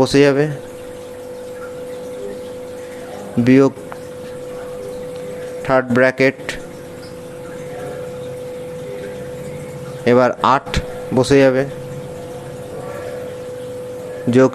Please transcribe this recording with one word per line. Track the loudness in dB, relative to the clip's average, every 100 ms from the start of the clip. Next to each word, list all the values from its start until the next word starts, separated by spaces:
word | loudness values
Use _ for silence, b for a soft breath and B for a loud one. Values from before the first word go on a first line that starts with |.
বসে | 6 8 8
যাবে, | 6 2 -2 -8 -12 -12 -12 -12 -12 -12 -12 -10 -10 -10 -10 -10 -8 -8 -8 -8 -8 -10 -10 -10 -10 -10 -10 -10 -10 -4 2 8
বিয়োগ | 8 8 4 -10 -12 -12 -12 -12 -10 -10 -10 -10 -10 -10 -10 -10 -10 -10 -8 -8 -4
থার্ড | 4 4 6 6
ব্র্যাকেট, | 6 6 4 2 -6 -8 -10 -12 -14 -14 -14 -14 -12 -12 -12 -10 -10 -8 -8 -8 -8 -8 -8 -8 -8 -10 -10 -10 -8 -8 -8 -8 -8 -8 -8 -8 -10 -10 -8 -2 4
এবার | 6 6 4 4
আট | 4 4 -2 -2 -6 -2 2
বসে | 6 8
যাবে, | 8 6 0 -4 -8 -8 -10 -10 -10 -10 -10 -10 -10 -10 -8 -8 -8 -8 -8 -8 -8 -8 -8 -8 -8 -10 -8 -4 4 6
যোগ | 6